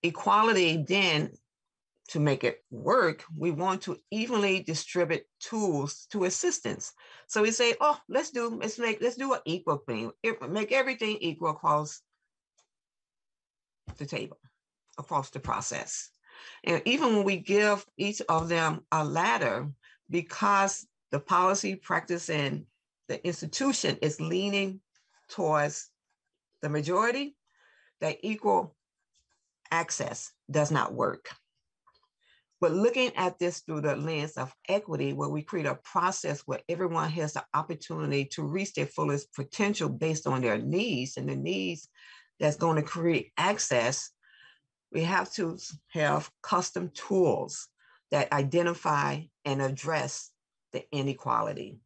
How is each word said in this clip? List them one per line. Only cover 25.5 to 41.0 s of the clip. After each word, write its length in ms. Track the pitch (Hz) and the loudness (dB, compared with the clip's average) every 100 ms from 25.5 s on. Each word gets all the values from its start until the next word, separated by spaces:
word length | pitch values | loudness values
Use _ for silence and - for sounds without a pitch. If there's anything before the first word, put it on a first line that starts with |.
| 151 147 - - _ _ _ _ _ _ _ | 4 2 -2 -14 _ _ _ _ _ _ _
the 80 | 151 | -2
majority, 680 | 147 147 180 226 254 285 _ _ _ _ _ _ _ | -2 2 2 2 0 -4 _ _ _ _ _ _ _
that 180 | 156 - | -4 -4
equal 520 | 208 214 208 190 - _ _ _ _ _ _ _ _ _ - | -4 -2 2 2 2 _ _ _ _ _ _ _ _ _ -2
access 640 | 165 165 - 135 123 - _ - | -2 -2 -4 -6 -6 -12 _ -2
does 200 | 147 147 | 2 4
not 220 | 147 117 | 4 2
work. 380 | 123 117 - - - _ _ _ _ _ _ _ _ _ _ _ _ | 0 -2 -2 -12 -18 _ _ _ _ _ _ _ _ _ _ _ _
But 120 | 170 | 2
looking 380 | 170 226 233 247 - | 6 4 4 0 2
at 220 | 185 180 | -2 0
this 200 | 175 165 | -2 -2
through 200 | - 156 | -6 -2
the 160 | 147 135 | 0 0
lens 380 | 147 156 151 - | -2 -4 -4 -6
of 180 | 131 - - | -8 -10 -2
equity, 440 | 196 208 151 139 | -2 0 -4 -2
where 160 | 139 143 | -2 -4
we 140 | 151 | -4
create 240 | 151 185 147 | -4 -4 -2
a 140 | - | -4
process 600 | - 185 180 196 156 143 - | -4 0 0 0 -4 -6 -6
where 140 | 135 - | -8 -4
everyone 420 | 170 180 165 160 | -2 0 0 0
has 220 | 160 151 | -2 -2
the 120 | 143 - | -4 -4
opportunity 720 | 143 156 160 - 160 147 143 139 | -4 -4 -8 -8 -6 0 0 -2
to 180 | - | -4
reach 300 | 147 170 202 | -4 -2 -4
their 120 | - 143 | -4 -4
fullest 480 | - 156 143 - | -2 0 0 -4
potential 540 | - 139 - 202 208 156 | -10 -10 0 0 0 -2
based 400 | 135 160 156 - | -2 -2 -2 0
on 140 | 131 | 0
their 160 | 123 104 | 2 0
needs 580 | 127 165 233 139 | 0 -2 0 -2